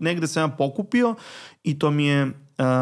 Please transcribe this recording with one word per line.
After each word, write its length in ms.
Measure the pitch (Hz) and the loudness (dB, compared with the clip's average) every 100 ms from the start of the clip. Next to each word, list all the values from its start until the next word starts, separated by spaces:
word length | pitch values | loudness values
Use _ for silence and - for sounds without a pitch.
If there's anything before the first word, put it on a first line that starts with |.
negde 260 | 160 175 160 | -4 -2 -2
sam 160 | 170 | -2
ja 140 | 156 - | -2 0
pokupio 580 | 139 - 196 240 240 226 - - - - | -2 -2 -2 2 2 -2 -10 -20 -20 -8
i 160 | - 143 | -4 0
to 120 | 151 | 2
mi 160 | 147 143 | 2 2
je, 160 | 143 | 2
e, 100 | 135 - - - 131 127 | 0 -4 -10 -2 0 2